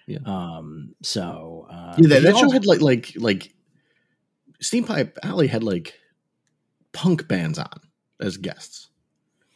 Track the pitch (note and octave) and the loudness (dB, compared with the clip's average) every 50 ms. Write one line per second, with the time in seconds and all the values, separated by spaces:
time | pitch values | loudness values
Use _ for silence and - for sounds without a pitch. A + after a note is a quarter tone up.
0 | _ - - - C3+ G#2+ G2 F#2 F2+ F2 E2 D#2+ D#2+ D2+ D2+ D#2+ C#2+ - - _ | _ -14 -14 -12 -10 -8 -8 -8 -8 -10 -12 -14 -16 -16 -16 -16 -18 -18 -20 _
1 | - - - A2+ F2+ F2 F2 D#2+ D#2+ E2 E2 E2 - - - - - - - - | -12 -8 -6 -6 -6 -8 -10 -12 -14 -16 -18 -18 -18 -20 -20 -18 -18 -6 6 6
2 | E3 D3+ D3 C3+ D3+ E3+ G3+ A3+ B3+ C#4+ B3+ C4 G3 G3+ E3+ - - C#3+ B2+ A#2 | 8 8 8 8 6 6 6 6 4 4 4 2 4 4 4 4 4 4 2 2
3 | A2+ - - - A2+ A#2 G2+ F#2+ - - _ _ _ _ _ _ _ _ _ _ | -2 -6 -10 -4 -2 0 0 -2 -4 -12 _ _ _ _ _ _ _ _ _ _
4 | _ _ _ _ _ _ _ _ _ _ _ _ - - - A#3+ A#3 A3+ A3 D3+ | _ _ _ _ _ _ _ _ _ _ _ _ -8 -4 -2 -2 -2 -2 -2 -2
5 | C3 - - - - F#3+ - F#3+ D#3 C3 - A2+ A2+ A2 F#2+ F2 D#2+ - - _ | -2 -4 -6 -10 -10 -6 0 0 0 2 0 -2 -2 -2 -2 -4 -4 -8 -16 _
6 | _ _ _ _ _ _ _ _ _ _ _ _ _ _ _ _ _ _ - - | _ _ _ _ _ _ _ _ _ _ _ _ _ _ _ _ _ _ -12 -2
7 | - F3+ F3+ D#3 - - - F#2 E2+ D#2+ D#2 D#2 - - - - - _ _ _ | 0 0 0 0 0 -4 -4 -4 -2 -4 -4 -6 -8 -10 -14 -18 -20 _ _ _
8 | _ _ _ _ - G2+ F2 G2 F2 - - - - - - - - _ _ _ | _ _ _ _ -8 -8 -8 -8 -10 -12 -12 -14 -18 -20 -20 -20 -20 _ _ _
9 | _ _ _ _ _ _ _ _ _ _ _ | _ _ _ _ _ _ _ _ _ _ _